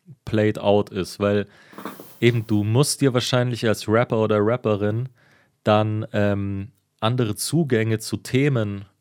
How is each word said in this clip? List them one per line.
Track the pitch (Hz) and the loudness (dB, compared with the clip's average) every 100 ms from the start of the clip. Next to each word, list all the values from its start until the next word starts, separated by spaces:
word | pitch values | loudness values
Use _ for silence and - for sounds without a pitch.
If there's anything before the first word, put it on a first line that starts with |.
| - - - | -20 -18 -4
played | 110 107 107 | 0 2 2
out | 104 104 101 | 2 2 2
ist, | - 82 - | -4 -6 -2
weil | 101 104 101 - - - - - - - | 0 0 -2 -12 -20 -18 -16 -16 -20 0
eben | 120 120 110 | 2 2 0
du | 104 | 0
musst | 104 117 147 - | 2 2 0 2
dir | 139 | 0
wahrscheinlich | 120 - 127 123 117 113 | 0 0 0 0 -2 -2
als | 104 - | -2 0
Rapper | 110 120 113 | 0 2 0
oder | 107 107 | 2 2
Rapperin | 104 123 110 101 104 113 131 - _ _ _ _ | 2 0 0 0 0 -2 -6 -12 _ _ _ _
dann, | - 107 107 107 107 | 2 2 2 -2 -4
ähm, | 107 101 101 98 98 101 _ _ _ | 0 0 0 -4 -6 -10 _ _ _
andere | 110 123 113 | -2 0 -2
Zugänge | 101 - 156 147 113 113 107 | -2 -2 -2 2 0 0 -2
zu | - 104 | -4 -8
Themen | - 127 143 127 104 101 98 _ | -2 0 2 0 -2 -6 -14 _